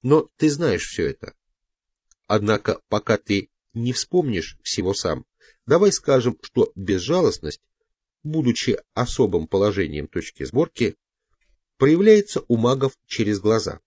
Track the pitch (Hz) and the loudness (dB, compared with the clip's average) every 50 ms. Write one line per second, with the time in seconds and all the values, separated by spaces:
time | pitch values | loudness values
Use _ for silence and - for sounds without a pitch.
0 | - 127 143 156 - _ _ _ 151 156 143 143 170 143 95 87 - - - - | 4 4 4 4 2 _ _ _ 0 0 0 0 -2 -2 -2 -2 -4 -8 -6 -4
1 | 85 71 67 _ - - _ _ _ _ _ _ _ _ _ _ _ _ _ _ | -4 -4 -4 _ -16 -20 _ _ _ _ _ _ _ _ _ _ _ _ _ _
2 | _ _ _ _ _ _ 104 107 101 104 107 101 - - - - _ _ - 104 | _ _ _ _ _ _ -2 0 2 0 0 0 0 -4 -6 -6 _ _ -4 -4
3 | - - 113 - _ - 101 98 - _ _ _ _ _ _ 113 117 123 120 - | 0 0 -2 -2 _ -2 -2 -2 -2 _ _ _ _ _ _ -6 -4 -4 -4 -6
4 | - _ - 180 165 135 107 87 80 - - - _ - - - 90 92 98 - | -6 _ 0 0 0 0 -4 -4 -6 -8 -14 -14 _ -8 -6 -4 -2 -2 -4 -2
5 | - 90 76 65 - _ _ _ _ _ _ _ _ - 147 170 202 202 - - | -4 -4 -6 -6 -8 _ _ _ _ _ _ _ _ 0 2 4 4 2 2 0
6 | _ - 139 127 113 127 156 _ - - _ 127 101 - _ - 98 90 98 92 | _ 2 2 2 2 0 -4 _ -14 -6 _ 0 0 0 _ -10 -4 -2 -2 -2
7 | 87 113 165 185 175 117 - - - 76 - _ _ _ _ _ _ _ _ _ | -2 -2 0 2 2 0 -2 -2 -10 -12 -12 _ _ _ _ _ _ _ _ _
8 | _ _ _ _ _ 151 156 160 135 123 117 - - - - - _ _ _ 113 | _ _ _ _ _ -6 -4 0 0 0 0 0 -2 -4 -4 -4 _ _ _ -4
9 | 120 120 - - 123 101 92 85 80 - - 95 101 107 98 98 90 73 73 73 | -4 -4 0 0 0 0 0 -2 -4 -2 0 0 0 0 0 -2 -4 -4 -6 -10
10 | 71 - _ 87 78 - _ _ 69 65 - 127 165 165 _ - 123 104 - _ | -10 -8 _ -10 -10 -10 _ _ -12 -4 -2 -2 -2 -2 _ -4 -4 -4 -4 _
11 | _ _ _ _ _ _ _ _ _ _ _ _ _ _ _ _ 135 143 160 175 | _ _ _ _ _ _ _ _ _ _ _ _ _ _ _ _ 2 4 4 6
12 | 202 220 214 208 202 - - - - _ 120 113 110 120 135 135 131 135 - _ | 8 6 6 6 4 0 -6 -8 -2 _ 0 2 2 0 2 0 -2 -4 -4 _
13 | _ _ - - 113 101 107 98 95 104 113 113 104 - - - _ | _ _ -4 -2 -2 -2 -2 0 0 0 0 2 0 -4 -10 -10 _